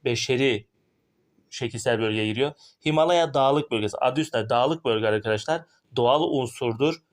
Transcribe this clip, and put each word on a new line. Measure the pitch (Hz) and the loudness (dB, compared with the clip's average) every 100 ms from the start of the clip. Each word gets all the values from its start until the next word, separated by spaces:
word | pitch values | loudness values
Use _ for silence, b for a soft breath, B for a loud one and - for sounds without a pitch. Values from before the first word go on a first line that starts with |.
Beşeri | 127 117 - 127 135 107 - _ _ _ _ _ _ _ _ | -2 -4 0 0 2 0 -6 _ _ _ _ _ _ _ _
şekilsel | - 120 113 131 113 | -8 -8 -4 -2 0
bölgeye | 110 107 107 | 0 0 -2
giriyor. | 110 143 147 b b 156 | -2 -4 -4 b b -2
Himalaya | 156 160 175 160 | 2 4 2 2
Dağlık | 139 135 143 147 | 2 2 2 0
Bölgesi. | 113 104 - | -2 -2 0
Adı | 127 131 | 0 0
üstünde | 156 117 113 | -2 -4 0
dağlık | 120 131 165 | 0 2 0
bölge | 131 110 107 | -2 0 0
arkadaşlar. | 107 110 107 - 165 165 b _ 120 | 0 0 -4 -2 -6 -6 b _ 0
Doğal | 120 143 | 2 4
unsurdur. | 170 143 120 - 123 117 147 160 _ | 2 -2 -4 -4 -4 0 0 -2 _